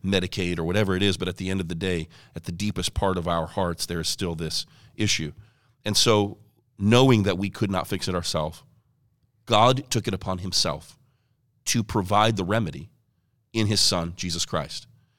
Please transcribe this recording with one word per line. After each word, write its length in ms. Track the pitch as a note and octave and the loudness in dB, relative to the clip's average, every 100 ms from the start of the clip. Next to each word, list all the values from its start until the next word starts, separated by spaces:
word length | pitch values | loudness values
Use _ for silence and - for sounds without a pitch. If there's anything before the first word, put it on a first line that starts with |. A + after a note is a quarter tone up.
medicate 540 | F#2+ G2 F2+ - F2 E2+ | -2 0 0 -2 -2 -2
or 60 | |
whatever 300 | E2 G2 G2+ | 0 2 2
it 80 | F#2 | 2
is. 140 | G2 E2+ | 2 0
But 120 | F2+ | -4
at 80 | F2 | -6
the 100 | F#2 | -4
end 100 | F#2+ | -4
of 80 | E2+ | -4
the 60 | |
day, 340 | E2+ F#2+ F2 D#2+ - - - | -4 -2 -2 -6 -14 -18 -14
at 80 | |
the 80 | - | -10
deepest 400 | E2 G#2 G2 F2+ | -4 -4 -2 -4
part 220 | - G2 F#2 | 0 0 0
of 100 | E2+ | -2
our 180 | E2+ D#2+ | -2 -2
hearts, 400 | - F2+ E2 - | -2 -2 -2 -6
there 140 | F2 | -4
is 80 | D#2+ | -4
still 260 | - F2+ | -4 -4
this 320 | D#2+ D#2+ - - - - | -6 -6 -6 -8 -14 -14
issue. 380 | - G#2 - D2+ - - _ _ _ G#2+ | -4 -2 0 -4 -10 -20 _ _ _ -4
And 100 | G#2 | 2
so 420 | A#2+ G#2+ G2+ - _ _ _ - | 4 4 2 -4 _ _ _ -2
knowing 440 | G2+ A#2+ C3+ A2+ | 4 6 8 6
that 140 | G2 F2+ | 4 0
we 100 | G2 | -2
could 200 | - G2+ | -2 -2
not 160 | F#2+ - | -2 -2
fix 220 | F#2+ - | -4 -2
it 60 | |
ourselves, 480 | F2+ E2 E2 D#2 - - _ _ _ _ _ _ _ - | -4 -2 -2 -4 -8 -20 _ _ _ _ _ _ _ 0
God 440 | G#2+ A#2 C3 - | 4 6 4 0
took 160 | A2+ G#2+ | -2 -2
it 80 | |
upon 240 | G2 - F#2 | -4 -4 -6
himself 600 | F#2 - F#2 C2+ - - _ _ _ _ _ _ - | -2 0 0 -2 -10 -20 _ _ _ _ _ _ -2
to 160 | A#2+ | -2
provide 540 | G#2+ A2+ F2+ G#2 A2+ G#2 | 0 0 2 4 4 2
the 80 | |
remedy 460 | F2+ A2 F#2+ C#2 - _ _ _ _ _ _ | 0 0 -2 -8 -14 _ _ _ _ _ _
in 140 | A2+ G#2+ | -2 0
his 140 | G2+ | 2
son, 320 | - F2+ E2+ E2+ | 2 0 -2 -6
Jesus 280 | F2+ E2+ | -6 -6
Christ. 420 | - E2 C#2 - - _ _ | -4 -4 -6 -10 -16 _ _